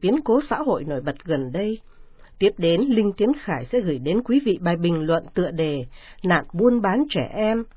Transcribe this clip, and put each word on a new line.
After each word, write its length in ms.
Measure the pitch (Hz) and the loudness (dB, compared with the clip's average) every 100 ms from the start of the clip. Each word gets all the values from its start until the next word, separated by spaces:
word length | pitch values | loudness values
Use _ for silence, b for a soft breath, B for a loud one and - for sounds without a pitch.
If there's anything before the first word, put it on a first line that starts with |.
biến 140 | 180 277 | 0 0
cố 160 | 302 233 | 2 0
xã 160 | 285 - | 2 -4
hội 280 | 302 180 | -2 -2
nổi 160 | 151 139 | -2 -6
bật 240 | 143 - | -6 -8
gần 280 | - 151 131 | -4 -4 -2
đây. 280 | 147 208 220 - b b b b - | -4 -4 -6 -10 b b b b 0
Tiếp 120 | 190 - | 0 2
đến, 220 | 165 170 | 2 2
Linh 320 | 277 226 208 | 4 4 2
Tiến 200 | 196 208 285 | 2 0 0
Khải 240 | - 143 | -2 -6
sẽ 160 | 123 247 | -2 -2
gửi 180 | 185 139 | -2 -2
đến 240 | 135 196 | 0 -2
quý 160 | 247 262 | 2 2
vị 140 | 277 185 | 2 0
bài 160 | 175 170 | 0 0
bình 260 | 175 165 | 2 0
luận 220 | 156 165 - | 0 0 0
tựa 160 | - 180 | -4 -2
đề 340 | 160 156 143 127 B B B | -2 -2 -2 -6 B B B
Nạn 200 | 185 170 - | 0 2 0
buôn 280 | 170 233 240 | 2 2 4
bán 240 | 202 208 294 | 2 0 0
trẻ 200 | 180 120 | -2 -4
em 300 | - 214 226 233 | -2 0 0 -4